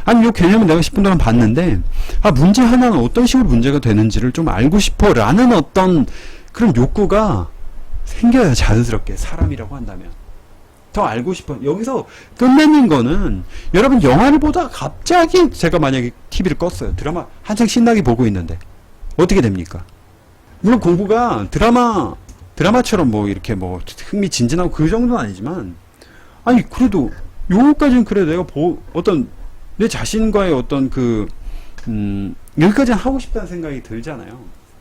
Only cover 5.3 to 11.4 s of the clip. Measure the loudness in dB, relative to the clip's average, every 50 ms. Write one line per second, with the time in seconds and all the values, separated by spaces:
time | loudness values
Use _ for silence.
5.3 | 4 4 4 4 4 2 0 0 0 0 2 2 2 2 2 0 -4 -12 -14 -14
6.3 | -16 -16 -18 -14 -4 0 0 2 2 2 0 0 0 0 0 2 2 2 2 0
7.3 | -2 -2 -4 -6 -10 -10 -12 -10 -10 -10 -8 -6 -6 -6 -6 -6 -6 2 2 4
8.3 | 4 4 4 4 2 2 2 2 2 2 2 0 -2 -4 -4 -4 -6 -6 -6 -6
9.3 | -2 -2 -2 -2 -2 -6 -10 -12 -12 -12 -12 -12 -12 -14 -14 -16 -18 -18 -18 -20
10.3 | -20 -20 -20 -20 -20 -20 -20 _ _ -20 _ _ -6 -4 -4 -4 -4 -4 -4 -6
11.3 | -6 -8